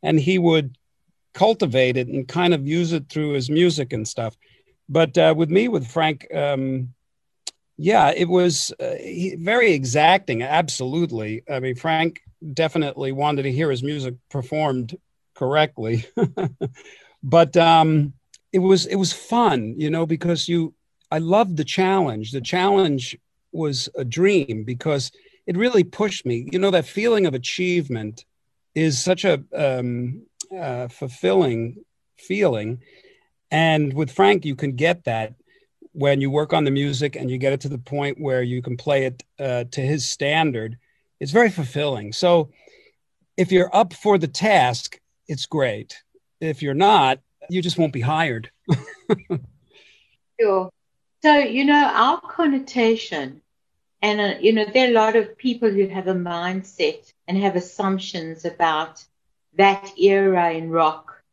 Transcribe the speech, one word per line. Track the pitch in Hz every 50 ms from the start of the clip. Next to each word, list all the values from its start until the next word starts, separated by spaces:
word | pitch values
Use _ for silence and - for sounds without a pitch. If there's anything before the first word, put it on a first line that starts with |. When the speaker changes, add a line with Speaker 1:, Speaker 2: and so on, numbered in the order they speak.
Speaker 1:
and | - 156 156 156
he | 135 156 190 185
would | 170 170 165 156 147 131 - _ _ _ _ _ _ _ _ _ _ _ _
cultivate | - 185 220 226 226 202 147 113 131 127 127 123 131
it | 127 127
and | 135 139 131
kind | - - 165 180 175 175
of | 151 135
use | 139 156 170 175 165 170
it | 160 143 _
through | - 156 151 147 143
his | 139 123 127
music | 147 160 175 180 156 147 135 120
and | - 113 107 -
stuff. | - - 117 110 - _ _ _ _ _ _ _ _ _ _ -
But, | 139 160 165 156 - 175
uh, | 160 160 160
with | 156 170 151
me, | 165 196 226 247
with | 226 160 131
Frank, | 117 - 170 160 156 151 127 - - -
um, | - 143 143 143 135 135 135 131 131 127 123 127 _ _ _ _ _ _ _ _ _ _ - _ _ _ _ _
yeah, | - 151 175 214 214 156 143 -
it | - 180 170
was, | 180 180 180 180 156 139 - - - _
uh, | - - -
he, | - - - - 170 180 190 -
very | 160 165 190 226 247 240 214 170
exacting. | 143 131 123 117 151 151 160 185 196 190 - 127 113
Absolutely. | 120 135 151 165 175 143 - - 131 127 135 165 170 156 120 113 107 107 110 117 _ -
I | 147 131
mean, | 127 131 123
Frank | 123 - 165 160 160 165 170 160 - _ - _ _ - 156 135
definitely | 147 160 156 - 170 151 143 131 - 139 135
wanted | 135 135 143 151 151 139 139
to | 139
hear | 127 139 165 151
his | 135 120 123
music | 143 151 147 131 127 123 123 _ _
performed | - 139 123 127 151 156 156 147 131 127 120 113 151 - _ _ _ _ _ _ _
correctly, | - 135 127 139 151 156 151 _ - 113 110 117 117 113 - _ - 226 - - - 190 - - _ -
<laughs> | 123 - - - - - - - _ _ _ -
but, | 135 135 170 170 143 - 175
um, | 165 165 165 165 156 160 156 151 147 143 131 _ _ _ _ _ _ _
it | - 185
was, | 180 190 190 180 180
it | - - 202
was | 190 170
fun, | - - - - 226 240 240 208 151 127 110 110 117 -
you | 151 151
know, | 160 165 165
because | 156 165 156 - 170 170 151 - -
you, | 170 170 160 160 _ _ _ _ _ _ _ _
I | - 156
loved | 165 165 185 208 233 190 175 151
the | 156
challenge. | - - - 190 185 190 190 175 139 110 107 110 110
The | 123 139
challenge | 117 - - 180 180 196 202 196 190 165 143 135 123 - - - _ _ _ _ _ _
was | - 165 160 147 139 123 - - _
a | - 135
dream | 123 113 147 180 196 208 180 139 131 113 110 107
because | 113 127 123 - 156 143 139 123 - _ _ _ _ _ _ _ -
it | 175 180
really | 220 247 247 208 175
pushed | 180 - - 208 208 185 - -
me. | - 120 117 127 143
You | 160 185
know, | 190 196
that | 185 175 151
feeling | - - 202 214 233 226 214 190
of | 165 131
achievement | 127 123 - - - 180 180 175 175 151 139 127 113 107 107 107 - - _ _ _ _ _ _ _ _ _ _
is | 156 160 160 139 120 -
such | 180 185 180 -
a, | 196 160 139 139 _ -
um, | - 151 139 131 127 123 123 123 120 123 123 135 214 - _ _ _ - _ 190
uh, | 185 170 139 123 123 127 120
fulfilling | - - 143 131 123 - - 185 196 190 175 135 117 113 113 117 143 208 - _ _ _ _ _ _ _
feeling. | - - 190 202 202 170 123 110 104 110 120 123 _ _ _ _ _ - _ _ _ _ _ _ _ _
And | 156 156 165 165 160 156 151 143 131
with | 143 156 143
Frank, | - - 196 196 208 185 -
you | 156 135
can | - - 139 131
get | 123 147 165 175 175 _
that | 135 117 113 110 110 117 _ _ _ _ _ _ _ _ _ - - _
when | 156 139 143 139 139
you | 135 139
work | 135 147 156 151 -
on | 160 151
the | 139
music | 135 139 143 143 139 127 147 143 -
and | - 131 127
you | 127 127
get | 131 135 139
it | 135
to | - 143
the | 139 123
point | 123 - 143 143 143 143 131 -
where | 156 139 131 127 127
you | 123 123 127
can | 123 131 123 120
play | - 151 143 139 131
it, | 131 127 123 - _ _ _
uh, | 139 135 123 120 120 120
to | - -
his | 131 135 151 151 123 -
standard. | - - 147 139 151 160 160 156 127 113 110 110 117 120 _ _ _ _ _ _ _ _
It's | 143 139
very | 143 226 240 220
fulfilling. | 185 175 147 120 - 143 147 147 135 110 104 104 107
So | - 180 175 175 170 156 131 _ _ _ _ _ _ _ _ _ _ _ _ _ _ _ _ _
if | - 185 180
you're | 185 180 180 180 -
up | 196 208 175 -
for | - - 208 202 190
the | 156 147
task, | - - - 220 208 175 131 123 123 - - - - - _ _ _ _ _ -
it's | 160 135 - -
great. | - 156 135 123 104 107 110 _ - - _ _ _ _ _ _ _ _
If | 160 160 147 -
you're | 156 143 135
not, | 147 190 202 214 185 143 131 135 131 _ _ _ _ - -
you | 175 185
just | 165 180 165 -
won't | 165 151
be | 127 131
hired. | 113 127 156 156 170 - - 113 110 - _ _ _ -
<laughs> | 165 123 - - - _ _ - 453 - - _ 185 135 - - _ _ _ _ _ - _ _ _ _ _ _ _ _ _ _ _ -
Speaker 2:
Sure. | 226 208 190 190 185 185 _ _ _ _ _ _ _ _ _ _
So, | - 311 302 285
you | 277 226 214 254 277
know, | 285 294 294 285 - -
our | - 220 262 311 -
connotation | - - - - 339 302 269 262 269 - - 247 233 226 226 220 - - 180 151 135 131 139 - _ _ _ _ _ _ _ _ _ _ _ _ -
and, | 214 208 214
uh, | 208 196 - -
you | - 208 226
know, | 220 214
there | 208 202 - 254
are | 247
a | 240
lot | 220 214 220 214
of | 233 208 214 - _
people | - 254 233 240 240 220
who | 196 196 196 190
have | 175 190 185 185
a | 190
mindset | 180 175 175 170 170 175 180 185 190 185 - - - 170 151 156 - _ _ _ _ _ -
and | 180 190
have | 202 196 175
assumptions | 180 175 - - - 196 190 190 190 185 - - 175 160 160 160 160 -
about | 170 165 - 170 165 156 156 160 160 160 - - _ _ _ _ _ _ _ _ _ _
that | 160 190 196 196 196 196 196 - -
era | 180 196 196 196 196 190 190 180 175 170
in | 165 160 160 160
rock | 160 165 160 156 156 - - - - - _ _